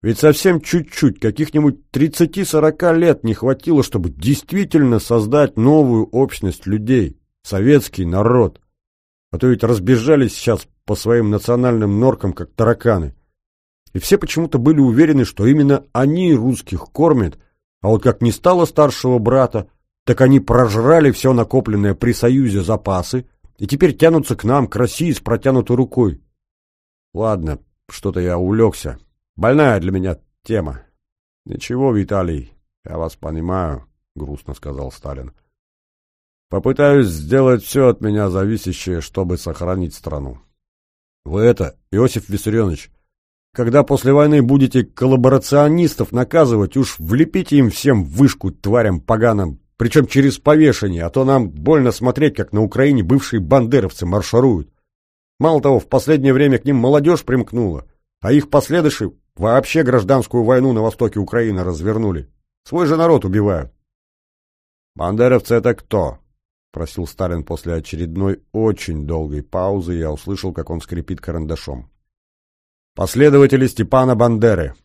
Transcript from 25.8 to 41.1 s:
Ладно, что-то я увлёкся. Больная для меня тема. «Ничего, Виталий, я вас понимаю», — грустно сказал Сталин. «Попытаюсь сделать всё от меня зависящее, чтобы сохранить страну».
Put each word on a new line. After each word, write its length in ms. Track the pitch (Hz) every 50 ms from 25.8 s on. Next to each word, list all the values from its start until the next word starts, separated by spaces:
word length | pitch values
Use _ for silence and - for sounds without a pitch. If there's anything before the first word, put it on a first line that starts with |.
| 131 123 - 127 120 101 76 - _ _ _ _ _ _ _ _ _ _ _ _ _ _ _ _ _ _ _
Ладно, 460 | - 110 110 107 92 80 78 73 - _ _ _ _ _ _
что-то 320 | - - - 101 90 90
я 160 | 90 90 87 87
увлёкся. 640 | 90 90 104 110 113 107 - - - - - - _ _ _ _ _ _ _
Больная 460 | - 85 113 135 147 151 135 113 98
для 100 | 82 95
меня 260 | 95 95 92 95 82 - _ _ _ _ _
тема. 400 | - 113 107 85 73 65 60 - _ _ _ _ _ _ _ _ _ _ _ _
«Ничего, 460 | - - - - - 123 123 135 135
Виталий, 600 | 117 104 95 - 104 98 92 85 82 71 64 - _ _ _ _ _ _ _
я 120 | - 80 82
вас 200 | 82 82 - _
понимаю», — 680 | - 78 78 80 80 87 92 95 90 80 73 65 - _ _ _ _ _ _
грустно 380 | 73 76 - 73 69 - - 69
сказал 400 | - - 73 69 67 69 65 -
Сталин. 400 | - _ 67 69 65 65 65 - _ _ _ _ _ _ _ _ _ _ _ _ _ _ _ _ _ _ _ _ _ _ _
«Попытаюсь 600 | - 98 85 131 131 - 143 143 143 143 127 98
сделать 560 | 82 78 73 76 104 135 135 131 127 113 -
всё 240 | - - 127 135 127
от 140 | 110 -
меня 280 | - 107 104 104 104 98
зависящее, 720 | 90 95 95 101 113 104 - 98 87 - - 92 90 82
чтобы 360 | 78 - _ - 95 87 90 85
сохранить 580 | - 87 82 - 87 85 92 95 90 80 -
страну». 440 | - - - 76 73 69 67 64 - _ _ _ _ _ _ _ _ _ _ _ _ _ _